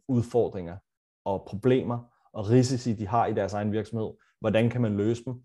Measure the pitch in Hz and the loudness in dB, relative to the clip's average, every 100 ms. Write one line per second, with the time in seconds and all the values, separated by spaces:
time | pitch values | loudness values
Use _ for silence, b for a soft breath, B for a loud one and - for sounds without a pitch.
0 | - 123 113 120 98 101 85 92 - _ | -2 -2 0 0 0 -2 -10 -12 -18 _
1 | _ _ 101 95 - 98 127 131 - 120 | _ _ -6 -6 -6 -2 2 2 2 -4
2 | 120 b b - 104 127 123 127 120 107 | -8 b b -8 2 4 4 0 -2 -4
3 | 98 117 110 107 95 104 107 107 104 113 | 0 0 2 0 -2 -2 -2 -2 -4 -6
4 | 107 - _ _ 107 110 120 123 113 101 | -6 -10 _ _ 0 2 2 2 0 2
5 | 107 120 - 123 | 0 0 -4 -12